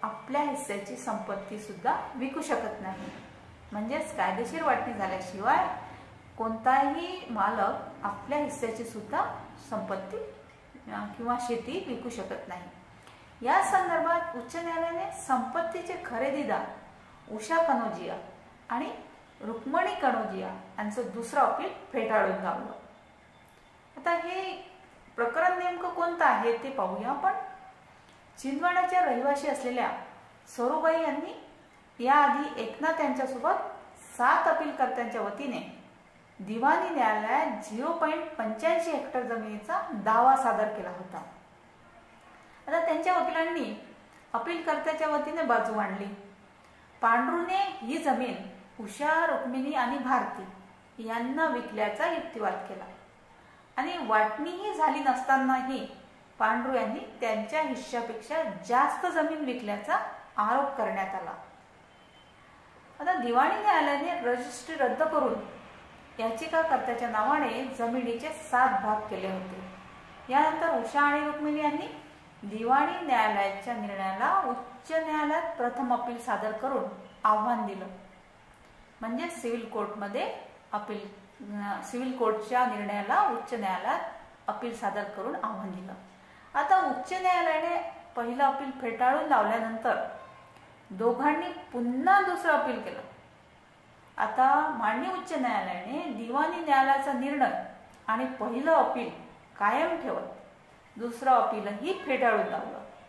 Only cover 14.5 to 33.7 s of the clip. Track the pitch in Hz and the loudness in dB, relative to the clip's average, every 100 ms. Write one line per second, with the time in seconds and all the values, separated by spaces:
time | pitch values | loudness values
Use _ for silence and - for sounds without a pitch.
14.5 | 339 339 339 339 339 - - - 254 - | -6 -4 -2 -2 -2 -6 -8 0 0 2
15.5 | 339 330 359 339 359 - 233 269 294 233 | -2 -2 -4 -6 -8 -6 -2 -2 0 0
16.5 | 202 - - - - - - - 214 - | -2 -2 -10 -18 -20 -20 -20 -12 -10 0
17.5 | 330 330 247 220 180 175 - - - - | 2 4 2 0 -4 -8 -10 -12 -20 -20
18.5 | - - 240 302 - - - - - 208 | -20 -6 -4 -4 -8 -16 -20 -20 -14 -10
19.5 | 226 269 320 370 415 269 220 208 190 185 | -8 -2 0 0 2 2 2 -2 -4 -6
20.5 | 185 - - 208 208 233 233 226 285 254 | -8 -14 -8 -6 -4 -6 -6 -2 4 4
21.5 | - 381 - - - 226 220 190 190 190 | 4 -4 -8 -8 -4 2 2 2 0 -2
22.5 | - - - - - - - - - - | -4 -6 -12 -16 -20 -20 -20 -20 -20 -20
23.5 | - - - - - 339 339 339 370 381 | -20 -20 -20 -20 -6 0 0 0 -4 -6
24.5 | 381 - - - - - - 233 311 359 | -8 -14 -20 -20 -20 -18 -2 0 4 2
25.5 | 359 359 349 359 359 339 339 302 214 233 | 2 -2 -2 -4 0 -2 4 4 6 2
26.5 | 233 277 269 185 185 233 285 381 392 - | 0 -2 -2 -2 -2 -4 0 0 0 -6
27.5 | - - - - - - - - - 262 | -12 -20 -20 -20 -20 -20 -20 -20 -10 -6
28.5 | 285 349 359 359 359 349 240 277 285 294 | 0 2 4 4 4 4 4 2 2 0
29.5 | - 247 247 214 - - - - - - | -2 -2 0 -2 -2 -10 -18 -20 -20 -18
30.5 | - 240 311 320 320 320 277 339 - - | -2 0 4 4 4 2 -2 -6 -10 -16
31.5 | - - - - - 240 285 285 285 294 | -20 -20 -20 -20 -4 4 6 6 4 -2
32.5 | - 220 - 311 320 285 254 262 247 285 | -4 -8 -2 -2 2 0 0 -2 0 0
33.5 | 381 - | 0 -2